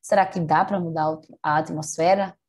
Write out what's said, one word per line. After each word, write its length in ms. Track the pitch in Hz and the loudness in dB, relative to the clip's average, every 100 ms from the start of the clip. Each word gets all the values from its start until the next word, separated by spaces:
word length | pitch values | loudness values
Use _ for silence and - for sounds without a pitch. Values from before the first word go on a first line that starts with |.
Será 240 | - 202 190 | 0 2 2
que 140 | 185 | 0
dá 240 | 156 156 | 0 2
pra 160 | - 196 | 2 -2
mudar 400 | 170 160 156 156 - - | -4 -2 -2 -2 -10 -8
a 140 | 156 151 | -2 -2
atmosfera? 760 | 160 156 151 - 170 196 190 - | -2 -6 -8 -2 2 2 0 -8